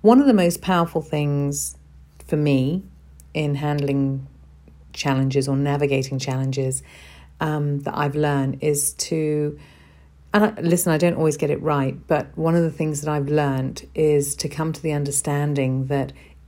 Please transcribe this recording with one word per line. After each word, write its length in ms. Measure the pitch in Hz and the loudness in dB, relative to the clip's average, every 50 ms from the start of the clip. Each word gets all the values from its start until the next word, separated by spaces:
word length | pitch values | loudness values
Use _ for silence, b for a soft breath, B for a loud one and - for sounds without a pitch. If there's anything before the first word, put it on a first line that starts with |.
One 180 | - 208 240 262 | 8 8 8 8
of 60 | 285 | 8
the 80 | 277 240 | 6 6
most 280 | 196 175 175 170 - | 6 4 2 2 0
powerful 400 | - - 185 175 170 170 - 165 | -2 0 2 2 2 0 -2 -6
things 760 | 151 - - 151 147 147 143 143 143 143 143 143 - - - - - - - - - - _ - - | -4 -2 -2 -2 0 0 0 0 0 -2 -4 -4 -8 -8 -10 -14 -20 -20 -20 -20 -20 -20 _ -20 -6
for 120 | - - 151 | -4 -2 0
me 460 | 147 147 139 131 131 135 160 190 196 - - - - - - - - - - | 2 4 4 4 2 0 -2 -4 -6 -10 -20 -20 -20 -20 -20 -20 -20 -12 -6
in 220 | 156 156 147 143 | -4 -2 -2 -2
handling 720 | 139 151 147 147 147 143 139 139 139 139 139 135 135 135 - - - - - - - - - - - - - - | -2 -2 -2 -2 -2 -2 0 0 0 0 -2 -2 -4 -8 -12 -20 -20 -20 -20 -20 -20 -20 -20 -20 -20 -20 -20 -14
challenges 540 | - - 143 135 131 135 135 131 143 135 143 | -6 -2 -2 0 0 0 0 0 0 0 0
or 80 | 135 | 0
navigating 640 | 135 143 143 143 143 147 139 139 131 131 135 139 131 | 0 0 0 0 0 0 0 0 0 -2 -2 -4 -6
challenges, 640 | 131 - 131 131 135 135 131 135 135 131 127 - B B B B B B B B B B B - | -4 -4 -4 -2 -2 -2 -2 -2 -2 -2 -4 -6 B B B B B B B B B B B -6
um, 400 | - 151 151 151 147 147 143 139 | -4 -4 -2 -2 -2 -2 -2 -2
that 140 | 139 - - | -4 -6 -4
I've 200 | - 147 147 135 | -2 -2 -2 0
learned 460 | 151 151 147 143 139 135 131 135 - | 0 0 0 2 0 0 -2 -4 -2
is 320 | - 151 147 143 - - - | -2 -2 0 0 -2 -4 -4
to, 640 | - - - 170 160 156 151 151 151 147 147 147 147 B B B B B B B B B B B - - - - | -6 -6 -4 -2 -2 0 0 0 0 -2 -2 -4 -8 B B B B B B B B B B B -20 -16 -2 0
and 120 | 208 208 | 2 2
I, 160 | 208 214 - | 2 0 -2
listen, 300 | 165 170 170 175 - 175 | 0 2 2 2 2 2
I 60 | 160 156 | 2 4
don't 180 | 170 175 165 | 4 2 2
always 220 | - 160 156 147 151 | 2 2 0 2 0
get 120 | - 143 | 0 -2
it 120 | 147 - | -2 -2
right, 340 | - 151 147 143 135 131 131 - - - | 0 0 0 0 0 -2 -4 -6 -4 -2
but 300 | 160 147 - - - - | -2 -2 -2 -4 -6 -4
one 180 | 160 165 165 | -2 0 2
of 80 | 170 170 | 2 2
the 80 | 160 | 0
things 300 | 151 - 165 156 151 143 | -2 -2 -4 -4 -4 -4
that 80 | 147 151 | -4 -4
I've 200 | 151 147 143 139 | -2 -2 -2 0
learned 580 | 147 151 147 139 135 131 131 135 - - - - - | 0 0 2 2 0 -2 -2 -4 -6 -10 -16 -12 -2
is 400 | - 156 151 151 143 143 143 - - | 0 2 4 4 2 2 0 -6 -6
to 120 | - 147 | -8 -8
come 240 | - 147 156 160 156 | -6 -4 -4 -4 -4
to 80 | - | -4
the 100 | - 160 | -4 -4
understanding 960 | 151 147 143 143 139 - - - 143 143 147 147 147 143 135 131 131 131 131 131 | -2 -2 -2 -2 -4 -4 -2 -2 -2 0 0 0 0 0 0 0 0 -2 -2 -2
that 240 | 143 135 135 - B B B B B B - | -2 -2 -2 -4 B B B B B B -4